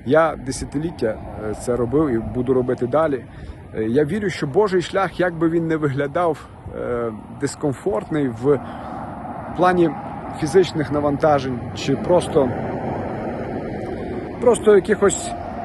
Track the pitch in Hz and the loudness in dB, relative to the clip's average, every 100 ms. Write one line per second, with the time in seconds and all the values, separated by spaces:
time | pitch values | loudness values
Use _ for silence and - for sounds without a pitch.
0 | 117 151 160 143 123 - 135 143 165 170 | 2 4 4 0 -6 -6 -6 -4 -4 -2
1 | 113 104 - 104 107 101 - 120 120 139 | -2 -2 -8 -8 -6 -4 -2 0 2 2
2 | 156 113 110 120 123 127 123 123 123 143 | 2 0 -2 -2 2 2 2 0 0 2
3 | 160 127 - - - - - - 110 127 | 2 0 -6 -14 -16 -16 -10 -4 2 2
4 | 147 208 202 - 147 165 208 185 - 190 | 2 0 -2 -2 0 2 4 2 0 -2
5 | 180 - 180 165 165 170 165 156 147 135 | -2 0 -2 2 2 2 0 0 0 0
6 | 143 160 175 143 - - - 120 120 120 | -2 0 0 0 -8 -16 -12 -8 -4 -4
7 | 117 107 - 120 139 - 151 127 190 208 | -4 -6 -12 -6 -6 -2 -4 -2 -2 -2
8 | - 156 135 110 135 135 - - - - | -2 -2 0 0 2 2 0 -12 -10 -10
9 | - - - - - - 180 180 165 - | -10 -10 -10 -10 -8 2 4 6 4 2
10 | - - - - 151 180 175 165 139 147 | -8 -10 -10 -6 4 4 4 2 0 0
11 | 147 143 151 143 131 120 120 - - 135 | 2 2 4 4 2 -4 -6 -4 0 0
12 | - 175 - 156 127 - - - - - | 4 2 4 2 2 0 -4 -4 -4 -4
13 | - - - - - - - - - - | -6 -6 -6 -6 -6 -6 -6 -6 -6 -8
14 | - - - - 240 220 214 202 - 214 | -6 -6 -8 0 2 4 6 6 6 2
15 | 202 - - - - - | 2 2 -4 -8 -8 -8